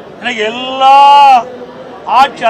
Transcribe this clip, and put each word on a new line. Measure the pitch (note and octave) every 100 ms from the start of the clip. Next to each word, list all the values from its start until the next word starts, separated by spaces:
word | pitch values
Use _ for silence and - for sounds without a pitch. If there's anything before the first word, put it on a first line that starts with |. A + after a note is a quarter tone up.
| - -
இன்னைக்கு | A3+ A#3 G#3+
எல்லா | A#3+ B3+ C4 C4+ C#4 C#4+ C#4+ C#4 B3+ A#3 - - - - - - A3+
ஆட்சி | C#4 -